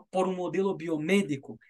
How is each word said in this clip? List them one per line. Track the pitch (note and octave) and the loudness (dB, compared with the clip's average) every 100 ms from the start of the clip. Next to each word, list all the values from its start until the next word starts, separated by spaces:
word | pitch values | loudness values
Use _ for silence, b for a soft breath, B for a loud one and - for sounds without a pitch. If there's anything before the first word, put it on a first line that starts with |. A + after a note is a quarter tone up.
| - | 0
por | F#3 F#3 | 0 0
un | F3+ | 0
modelo | F3 F3 G3 | -2 0 0
biomédico | D3+ E3 D#3 D#3 G3+ D3+ C3+ - - b | -2 -2 -2 2 2 2 -2 -8 -16 b